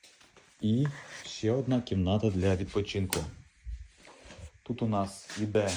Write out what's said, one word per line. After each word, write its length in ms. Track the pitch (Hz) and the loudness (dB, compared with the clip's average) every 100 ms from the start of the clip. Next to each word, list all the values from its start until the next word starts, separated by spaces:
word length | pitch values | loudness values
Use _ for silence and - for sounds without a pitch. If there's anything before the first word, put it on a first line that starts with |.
| - - - - - - | -20 -20 -20 -20 -20 -2
І 260 | 107 117 143 143 - - | 2 4 2 -2 -12 -14
ще 280 | - - 107 | -12 -2 0
одна 280 | 127 123 127 | 2 2 0
кімната 500 | 120 95 90 104 107 | 0 2 4 4 4
для 260 | 95 95 92 | 4 2 2
відпочинку. 640 | 95 104 98 101 95 - 80 - - _ - - - - - - - - - - | 0 -2 -2 -2 -2 -2 -4 -10 -20 _ -10 -10 -12 -20 -20 -20 -20 -18 -18 -12
Тут 200 | - 117 | -8 -2
у 60 | 113 | 0
нас 500 | 104 98 - - 101 | 2 0 -4 -12 -4
іде 260 | 107 107 101 | 0 2 2